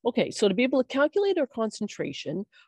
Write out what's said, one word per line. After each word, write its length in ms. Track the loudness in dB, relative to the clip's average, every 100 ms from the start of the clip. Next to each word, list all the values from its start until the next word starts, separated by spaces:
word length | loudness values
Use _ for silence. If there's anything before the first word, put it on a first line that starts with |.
| -2
Okay, 240 | 0 -2
so 180 | 2 2
to 60 |
be 100 | 4
able 200 | 2 2
to 40 | 0
calculate 520 | 2 2 2 2 0
our 80 | -2
concentration, 960 | -2 -4 -4 -8 -6 -8 -6 -8 -8 -8 _